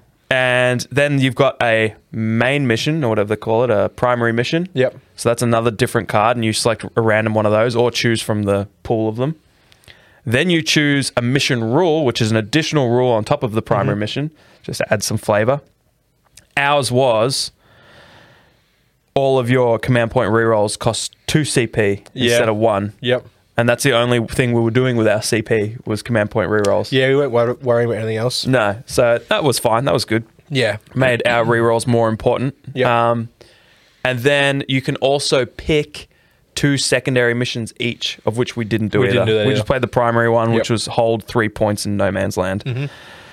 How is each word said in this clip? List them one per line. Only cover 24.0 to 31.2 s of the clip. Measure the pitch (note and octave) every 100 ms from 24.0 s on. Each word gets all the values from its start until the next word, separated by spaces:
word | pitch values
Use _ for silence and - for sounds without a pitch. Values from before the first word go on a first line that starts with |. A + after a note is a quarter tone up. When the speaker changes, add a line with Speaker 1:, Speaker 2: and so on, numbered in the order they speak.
| A#2+ A#2+ A2+
Speaker 1:
thing | - B2
we | A#2
were | A2+
doing | A#2+ B2+ A#2
with | A2
our | G#2
C | - A2
P | - A2+ G#2 A#2+
was | - G#2+
command | - A2+ G#2
point | A2 F#2
rerolls. | G#2+ G2+ G2 G#2
Speaker 2:
Yeah, | C3 C3+
we | C#3
weren't | C#3
wor-, | A#2 A#2 A#2
worrying | C3 A#2+ A#2
about | G#2+
anything | A2 A2
else. | B2 - B2+
Speaker 1:
No, | B2+ G#2 G#2 -
so | - A#2+ A#2 -
that | -
was | D#3 -
fine. | A#2+ A2+
That | C#3
was | C3+
good. | - A2+ - _ -
Speaker 2:
Yeah. | C#3 A2 G#2 -
Speaker 1:
Made | B2+ C3 A#2